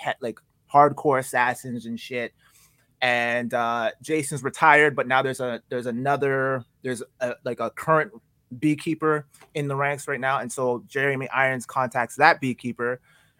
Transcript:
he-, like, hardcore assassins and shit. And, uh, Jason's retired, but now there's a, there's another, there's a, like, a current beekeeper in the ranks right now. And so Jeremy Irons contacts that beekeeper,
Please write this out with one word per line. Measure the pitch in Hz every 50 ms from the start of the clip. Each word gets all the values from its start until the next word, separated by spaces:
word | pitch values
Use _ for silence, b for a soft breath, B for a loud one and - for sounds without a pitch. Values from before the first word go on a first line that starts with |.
| -
he-, | 147 - -
like, | 123 117 107 - _ _ _ _ _ _ -
hardcore | 143 143 143 139 - - 151 135 131
assassins | 131 - - 123 120 123 123 - - 131 120 120 113
and | 117 117 113
shit. | - - 127 123 117 - - b b b b b b b b b b b _ _ 131
And, | 123 123 120 117 120 120 123 120 113 123
uh, | 120 117 117 117 117 113 110 - -
Jason's | 131 151 156 156 139 - 160 131 127
retired, | 135 - - 165 156 147 147 151 147 131
but | 139 123
now | 123 131 131
there's | 135 135 123 -
a, | 127 123 117 110 - _
there's | - 123 117
another, | 127 117 120 131 139 143 131 139 139 135 135 131 135 135 127 117 - _ _ -
there's | 127 127 113 - - _ _
a, | 131 120 117 - _
like, | 127 120 -
a | 117 107
current | - - - 160 160 156 151 - - 117 _ _ _ _ _ _ 127 120
beekeeper | 156 151 151 147 - 170 156 156 160 156 151 151 143 b b b b b -
in | 156 143
the | 139 139
ranks | 139 139 143 147 139 -
right | 147 139 127
now. | 131 135 139 127
And | 120 117
so | - 139 131 123 120 117 101
Jeremy | - - 135 139 139 135 131 135 -
Irons | - 131 135 131 131 127 120
contacts | - - 135 127 120 - 127 117 - -
that | 131 147 165 160 -
beekeeper, | 135 127 117 - - 120 117 - 120 120 123 123 b b b b b b b b